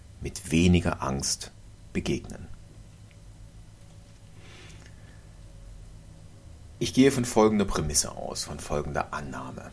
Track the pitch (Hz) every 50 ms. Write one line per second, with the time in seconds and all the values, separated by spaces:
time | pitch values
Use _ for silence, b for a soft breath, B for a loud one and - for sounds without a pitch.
0 | B B B - 71 71 - - - - 78 82 87 90 90 87 82 82 78 -
1 | 64 67 67 69 67 - - - - - - - - - - - - - - 92
2 | - 78 69 62 - - - - - - - - - - - - - - - -
3 | - - - - - - - - - - - - - - - - - - - -
4 | - - - - - - - B B B B B B B B B B B B B
5 | B B B B B B B B - - - - - - - - - - - -
6 | - - - - - - - - - - - - - - - - 117 - - 127
7 | 131 139 135 127 120 - - 113 110 110 107 104 98 95 - 82 76 76 71 -
8 | - - - - - - - - - - 76 - - - 76 73 73 73 71 -
9 | - - - - 73 67 62 - - - - - - -